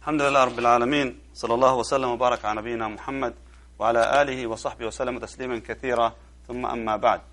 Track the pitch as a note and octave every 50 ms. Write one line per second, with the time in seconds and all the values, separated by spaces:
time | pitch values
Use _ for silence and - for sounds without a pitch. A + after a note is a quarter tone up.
0 | - - D3+ D3+ C#3+ C#3+ C#3 C#3 C3 B2 A#2+ A#2 A#2+ A#2+ A#2+ A#2+ A#2+ A#2+ D3 D3
1 | C#3+ B2+ A#2+ - - - - - - A2+ A#2 A#2+ C3 C3 C3 B2 A2+ - C#3+ C3+
2 | C3 B2+ A#2+ A#2 C3 B2 B2 A2 - G#2+ G#2+ G#2+ G#2+ A#2 A#2+ A#2 A2+ A2 A2 G#2+
3 | - - C#3 C3+ C3 A#2+ A#2 - - - - - - - - - G#2 A2+ A#2 A#2
4 | A2+ - C3 C#3 C#3+ C#3 C3 B2+ B2+ A#2 A2+ G#2+ - C#3 - - A#2 A2 G#2+ -
5 | C3+ B2 B2 A#2 A2 G2+ - - C3 B2+ B2 A2+ G#2+ - B2 - - C3 B2 A#2
6 | A#2 A2+ A2 - - - - - - - A#2+ B2 B2+ - - B2 A#2 A2 G#2+ G#2
7 | G2+ A#2+ G2+ F2+ - -